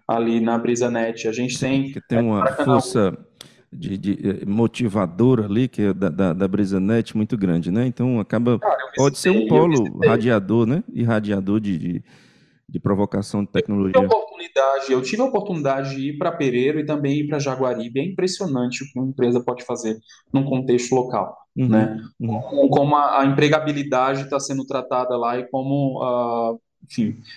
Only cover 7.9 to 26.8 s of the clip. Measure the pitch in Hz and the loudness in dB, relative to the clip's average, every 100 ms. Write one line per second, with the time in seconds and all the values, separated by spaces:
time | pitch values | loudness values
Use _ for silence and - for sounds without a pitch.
7.9 | - 127 120 98 113 120 117 202 143 - | 0 0 0 0 0 2 2 2 -2 -2
8.9 | - 139 139 185 214 220 156 170 143 101 | 2 2 2 2 2 4 4 6 4 0
9.9 | 50 - 117 113 110 95 113 113 156 233 | 2 2 4 4 2 2 2 2 0 -4
10.9 | 151 117 110 104 101 95 104 104 85 87 | -2 0 0 0 -2 0 0 0 -2 -4
11.9 | 90 - - _ _ _ _ - 85 101 | -6 -8 -20 _ _ _ _ -12 -6 0
12.9 | 98 104 101 98 104 101 95 92 101 95 | 0 0 -2 -4 -4 -2 -2 0 0 2
13.9 | 95 - 220 - - - 135 135 135 135 | 2 4 2 0 -12 -4 0 2 0 0
14.9 | 127 131 220 262 214 196 170 139 135 139 | 0 0 -2 0 0 -2 -2 -2 -2 -4
15.9 | 135 139 147 165 - 139 120 131 151 151 | -6 -6 -4 -4 -2 0 2 0 0 -2
16.9 | 147 139 147 147 151 139 127 131 113 117 | -2 0 -2 -2 -2 -2 -2 -2 -2 -4
17.9 | 123 165 185 185 - 190 131 123 123 135 | -4 -4 -2 -4 -4 -4 -2 -2 -4 -10
18.9 | 123 131 135 120 120 120 123 - 117 113 | -6 -6 0 0 2 -2 -6 -6 -6 -4
19.9 | 110 - - _ 135 139 127 127 123 123 | -6 -10 -20 _ -2 0 -2 2 0 2
20.9 | 127 123 110 92 - _ - 131 110 110 | 0 0 -4 -4 -8 _ -2 2 4 2
21.9 | - - - 113 110 - 143 139 143 143 | -2 -12 -8 -6 -6 -4 2 4 4 4
22.9 | 147 143 135 135 139 147 156 151 143 139 | 4 2 2 2 4 4 4 0 -4 -2
23.9 | 127 131 139 139 143 - 135 127 127 127 | 0 0 -2 -4 -4 -4 -6 -4 -6 -2
24.9 | 127 127 123 117 123 127 135 135 139 139 | -2 -2 -2 -2 -4 -4 -6 -2 0 0
25.9 | 131 127 123 120 117 113 117 _ _ | -2 -2 0 0 -2 -2 -4 _ _